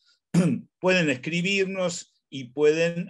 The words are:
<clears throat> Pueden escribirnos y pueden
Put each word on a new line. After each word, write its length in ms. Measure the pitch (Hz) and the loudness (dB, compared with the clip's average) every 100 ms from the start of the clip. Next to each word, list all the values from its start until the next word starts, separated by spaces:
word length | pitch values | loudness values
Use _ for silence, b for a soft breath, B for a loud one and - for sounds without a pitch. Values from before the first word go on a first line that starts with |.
| _ _ _ | _ _ _
<clears throat> 480 | 170 175 120 - _ | 0 2 -2 -8 _
Pueden 300 | 185 185 156 | 0 2 2
escribirnos 1040 | 127 156 170 180 196 190 190 180 175 - _ _ | -2 -4 -4 0 0 -2 -2 -6 -6 -14 _ _
y 160 | 135 123 | -14 -10
pueden 640 | 143 151 160 170 170 | 2 2 4 0 -2